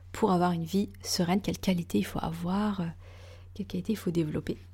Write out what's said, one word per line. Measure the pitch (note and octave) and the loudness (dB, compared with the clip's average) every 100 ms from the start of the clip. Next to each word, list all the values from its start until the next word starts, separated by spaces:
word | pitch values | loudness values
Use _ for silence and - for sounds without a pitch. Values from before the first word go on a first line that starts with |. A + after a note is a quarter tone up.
| - | -14
pour | - G#3+ | 0 4
avoir | F3+ F3 | 6 4
une | F3 | 2
vie | D#3+ G3 G3+ - | 0 0 0 -4
sereine. | - - E3+ F#3+ | -2 2 4 2
Quelle | - F3 | 2 0
qualité | - F3 E3+ G#3 | 2 2 2 0
il | |
faut | F#3+ - | 0 -2
avoir, | - E3 F3 G3 G#3 F#3+ | -2 -2 -2 0 0 0
euh, | E3+ - - - - - - | -2 -6 -12 -16 -16 -18 -14
quelle | - G3 | -10 -6
qualité | F#3 F#3 | -4 -2
il | G#3+ | -2
faut | F#3 | 0
développer. | E3+ D#3 - - - - | 2 2 0 -4 -6 -10